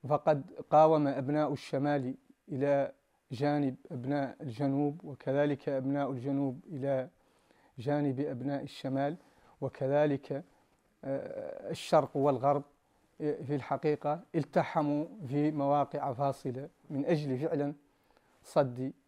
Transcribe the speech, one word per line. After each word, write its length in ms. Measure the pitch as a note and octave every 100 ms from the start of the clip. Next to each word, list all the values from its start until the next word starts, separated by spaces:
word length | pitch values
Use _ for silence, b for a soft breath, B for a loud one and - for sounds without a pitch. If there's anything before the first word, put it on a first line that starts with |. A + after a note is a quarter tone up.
| C3
فقد 420 | C#3+ - D3 C3+ - -
قاوم 380 | D3+ D#3 D#3 C#3+
أبناء 460 | C3 C3 D3 D3+
الشمال 600 | C#3+ - C#3 C#3+ D3 B2+ C3 _ - -
إلى 420 | C3 C#3+ C#3 C3+ - _ _ _
جانب 440 | A#2 D3 D3 C#3+ C3 -
أبناء 460 | C#3 B2 C#3+ C3+ -
الجنوب، 640 | C#3 A2+ C#3 C3+ D3 D#3 D3+
وكذلك 640 | C3 - C3+ D3 C#3 -
أبناء 420 | C#3 C3 C#3+ C#3
الجنوب 480 | C3 C3 C#3 C#3 B2+ -
إلى 420 | D3+ C3+ C3 B2+ _ b b b b b -
جانب 400 | A#2+ D3 D3 B2+
أبناء 440 | D3 B2+ C3 C#3
الشمال، 540 | - - C3+ C3+ C#3+ F3 b b b b
وكذلك، 680 | C3+ - C3+ C#3+ D3+ C#3 -
آه، 1400 | C#3 - _ _ _ _ _ - - - - - - -
الشرق 460 | E3 - D#3+ C#3 C#3+
والغرب، 460 | C#3+ C3 C3+ C#3+ - _ _ _ _ _
آه، 200 | D3+ -
في 140 | C3 C#3+
الحقيقة 680 | - C#3 D#3 D3 D3 D#3+ - E3+
التحموا 720 | C#3+ F#3 D3+ E3 D3 D3 D#3+ A3 C#3
في 240 | C#3+ D3+
مواقع 640 | D3+ C#3 D3 C#3 D3 C#3
فاصلة 560 | A#2+ C#3 C3+ C#3 B2 C#3 _ -
من 160 | C#3+ D3
أجل 340 | D#3+ D3 B2+
فعلًا 340 | D#3 D#3 C#3+ D3 _ b b b b b
صد 500 | - - C#3 B2 C3 -